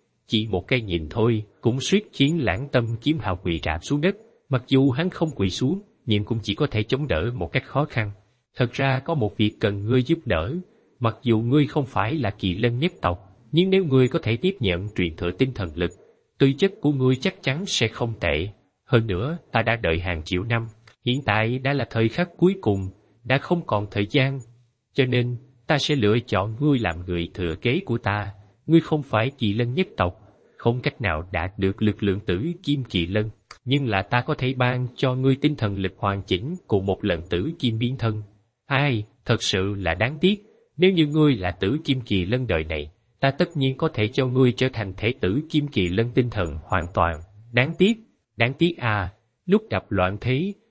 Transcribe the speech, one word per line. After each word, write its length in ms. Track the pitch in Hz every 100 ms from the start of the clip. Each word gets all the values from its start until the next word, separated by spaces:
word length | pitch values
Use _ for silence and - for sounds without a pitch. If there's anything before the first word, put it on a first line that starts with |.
| _ _ _
Chỉ 200 | 110 110
một 220 | 95 -
cái 120 | 127
nhìn 260 | 107 85 76
thôi 340 | 113 113 110 107 _
cũng 200 | 120 131
suýt 240 | - 202 -
khiến 320 | - 139 170
Lãng 240 | 117 101 139
Tâm 140 | 127 113 113
Kiếm 180 | 143 160
Hạo 180 | 107 95
quỳ 180 | 90 82
rạp 220 | 80 80
xuống 160 | - 147
đất. 160 | 175 196 - _ _
Mặc 140 | 131 -
dù 220 | 135 139
hắn 200 | 123 175
không 200 | - 160
quỳ 200 | 123 98
xuống, 320 | - 127 196 - _ -
nhưng 180 | 104
cũng 140 | 98 113
chỉ 120 | 104
có 120 | 95 151
thể 160 | 107
chống 260 | 107 131 147
đỡ 220 | 78 107
một 180 | 123 85
cách 120 | 131 -
khó 180 | 135
khăn. 260 | 156 - 104 - _ _ _ -
Thật 160 | 123
ra 260 | - 135 131
có 160 | -
một 220 | 156 104 -
việc 240 | 107 -
cần 260 | 107 101 104
ngươi 160 | 127
giúp 160 | 127 165
đỡ. 300 | 120 85 87 175 180 _ _ _
Mặc 200 | 113 -
dù 180 | 120 110
ngươi 260 | 117 147 143
không 200 | 156 127
phải 280 | 98 107
là 160 | 156 107
kỳ 240 | - 95
lân 240 | 87 120 120
nhất 140 | 175 -
tộc, 340 | 90 87 - - _
nhưng 180 | 151 190
nếu 140 | 190
ngươi 240 | 170 131 127
có 100 | 123
thể 140 | 104 117
tiếp 200 | 185 190
nhận 280 | 104 87 104
truyền 220 | - 87 78
thừa 140 | 87
tinh 220 | 87 131
thần 160 | 123 87
lực, 160 | 78 87 - - _ _ _
tư 140 | 135 139
chất 140 | 190 190
của 120 | 147
ngươi 240 | 143 127 127
chắc 260 | 190 -
chắn 240 | - 143 202
sẽ 220 | - 113
không 260 | - 120 104
tệ. 280 | 85 76 98 - _ _
Hơn 220 | _ 120 113
nữa, 320 | 90 127 170 -
ta 100 | 113
đã 140 | 110 117
đợi 240 | 87 82
hàng 220 | 92 82
triệu 200 | 78 90
năm, 240 | 113 117 113 - - _
hiện 180 | 123 131
tại 360 | 123 104 113 127
đã 140 | 131
là 140 | 143 117
thời 180 | 113 113
khắc 200 | - 180 -
cuối 180 | 180 196
cùng, 300 | - 98 95 - _ _
đã 140 | 127 135
không 280 | - 175 -
còn 200 | 104 104
thời 160 | 104 -
gian. 300 | 143 135 139 - _ _ _ _
Cho 140 | - 127
nên, 300 | 123 123 117 - _ -
ta 120 | 147
sẽ 180 | - 147
lựa 220 | 104 117
chọn 380 | - 101 101 113
ngươi 180 | 147 135
làm 280 | 101 82 90
người 240 | 87 85
thừa 200 | - 87
kế 260 | 80 120 156
của 140 | 196 117
ta. 340 | - 104 101 - - _ -
Ngươi 140 | 165
không 220 | - 156
phải 280 | 135 107 110
kỳ 220 | - 107
lân 220 | 104 120
nhất 140 | 139 185 -
tộc, 300 | 92 - - _ _ -
không 240 | 117 123
cách 200 | 143 -
nào 280 | 101 78 85
đạt 260 | 87 87 -
được 240 | 95 98
lực 200 | 107 101
lượng 180 | 101 95
tử 220 | - 90 151 170
kim 220 | - 143
kỳ 220 | 120 92 85
lân, 240 | 104 110 - _ -
nhưng 240 | 120 143 131
là 140 | 98
ta 180 | - 123
có 140 | 123
thể 200 | 151 127
ban 320 | 127 123 127 123 -
cho 180 | 135
ngươi 220 | 127 131 135
tinh 200 | 151 147
thần 220 | 104 98
lực 160 | 95 -
hoàn 260 | 101 98
chỉnh 320 | - 92 127 180 -
cùng 200 | 101 98
một 180 | 95
lần 180 | 104 85 82
tử 200 | 87 117 -
kim 200 | 120 113
biến 180 | 120 131
thân. 260 | 117 107 104 _ _ _ _
Ai, 380 | 135 143 113 107 _
thật 180 | - 113
sự 320 | - 98 98
là 200 | 101 87
đáng 240 | 85 117 147
tiếc, 240 | 185 202 - _ _ -
nếu 160 | 180
như 140 | 180 147
ngươi 300 | 156 151 113
là 140 | 90
tử 280 | - 95 151
kim 160 | 151 131
kỳ 240 | 113 98
lân 220 | 87 123 120
đời 180 | 82
này, 260 | 80 78 73 - _ _
ta 100 | 135
tất 260 | 135 180 151
nhiên 200 | 131 131
có 120 | 160
thể 200 | - 107
cho 180 | - 131
ngươi 260 | 127 127
trở 160 | 120 127
thành 200 | 117 98 92
thể 160 | 107 -
tử 200 | 92 107 156
kim 180 | 151 143
kỳ 200 | 110 87
lân 220 | 92 120
tinh 160 | 123 120
thần 280 | 107 85 73
hoàn 240 | - 92 82
toàn. 260 | - 85 80 - - -
Đáng 220 | 120 139 165
tiếc, 200 | 196 226 - _ _ -
đáng 180 | 117
tiếc 240 | 135 175 170
à, 340 | 120 104 92 - _ _ -
lúc 160 | 214 -
gặp 140 | 95 -
loạn 280 | 98 90 104
thế, 320 | 120 131 190 196 _